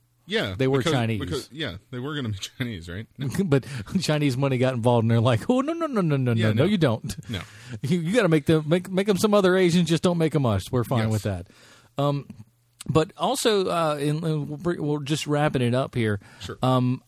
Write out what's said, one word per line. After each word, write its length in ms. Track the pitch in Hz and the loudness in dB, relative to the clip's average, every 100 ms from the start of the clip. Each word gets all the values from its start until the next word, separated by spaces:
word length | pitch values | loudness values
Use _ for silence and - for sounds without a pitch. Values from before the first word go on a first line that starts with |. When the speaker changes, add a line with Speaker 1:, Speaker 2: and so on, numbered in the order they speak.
| _ _ - | _ _ -6
Speaker 1:
Yeah, 280 | 214 127 95 | -4 -4 -2
Speaker 2:
They 100 | 131 | 0
were 120 | 135 | 2
Speaker 1:
because, 140 | 165 | 2
Speaker 2:
Chinese. 260 | 139 113 107 | 0 0 -2
Speaker 1:
because, 300 | - 135 - | -4 -6 -8
yeah, 240 | 139 139 82 - | -10 -10 -10 -14
they 80 | 127 | -10
were 160 | 135 147 | -8 -6
gonna 140 | 120 | -6
be 80 | 98 | -6
<laughs> 200 | - - | -10 -8
Chinese, 320 | 123 98 85 | -8 -8 -10
right? 160 | 90 113 - | -12 -12 -8
Speaker 2:
<laughs> 260 | 135 135 196 | -6 -2 2
But 200 | 139 - 135 - 190 | 2 0 -12 -4 -4
Chinese 340 | - 151 147 123 | 0 0 0 0
money 200 | 139 127 | 0 2
got 160 | 127 | 0
involved, 300 | 127 120 120 | 2 2 4
and 80 | 113 | 4
they're 80 | 117 | 4
like, 300 | 120 117 - | 4 2 2
"Oh, 120 | 254 | 0
no, 120 | 277 | 0
no, 120 | 339 320 | -4 -2
no, 140 | 233 | 0
no, 160 | 170 143 | 0 0
no, 140 | 123 | 0
Speaker 1:
Yeah, 140 | 113 110 | 2 2
Speaker 2:
no, 60 | |
no, 100 | 107 | 2
Speaker 1:
no. 60 | 170 | 2
Speaker 2:
you 80 | 208 | 2
don't. 380 | 147 - 110 - - | 2 0 -6 -12 -8
Speaker 1:
No. 120 | 101 - | -10 -10
Speaker 2:
<laughs> 360 | - 127 117 | -16 -16 -8
You, 180 | 123 175 | -2 -2
you 140 | 160 240 | 2 2
gotta 140 | 185 | 4
make 160 | 156 139 | 2 4
them, 180 | 160 151 | 2 2
make, 220 | 180 180 | -2 0
make 180 | 185 202 | -2 0
'em 80 | 185 | 2
some 160 | 214 | 4
other 220 | 208 185 185 | 4 6 4
Asians. 320 | 180 175 160 | 4 4 2
Just 140 | 165 | 2
don't 140 | 185 175 | 2 2
make 140 | 160 156 | 0 2
'em 100 | 127 | 2
us. 260 | 98 - | 0 0
We're 120 | 127 | -2
fine 220 | 113 123 110 | 0 0 0
Speaker 1:
Yes. 60 | |
Speaker 2:
with 120 | 107 | 0
that." 240 | 107 90 87 - - - _ - | -2 -6 -10 -20 -20 -20 _ -4
Um, 300 | 143 143 - - - _ _ - - | -2 -2 -8 -20 -20 _ _ -16 -2
but 240 | 156 160 - | 0 0 -2
also, 480 | 180 269 247 208 185 | -4 0 0 0 0
uh, 300 | 175 160 151 | 0 0 0
in, 240 | 147 151 | -2 -2
in, 360 | 165 156 143 147 | -2 -4 -4 -6
we're, 180 | 170 - | -4 -4
we're 200 | 147 147 | -2 -4
just 220 | 139 151 - | -2 -4 -2
wrapping 380 | 147 151 143 | 0 0 0
it 100 | 120 | 0
up 220 | 123 139 123 | 0 -2 -2
here. 240 | 110 104 - - | 0 -2 -6 -18
Speaker 1:
Sure. 180 | - - | -14 -2
Speaker 2:
Um, 400 | 131 127 123 127 | 2 2 2 -2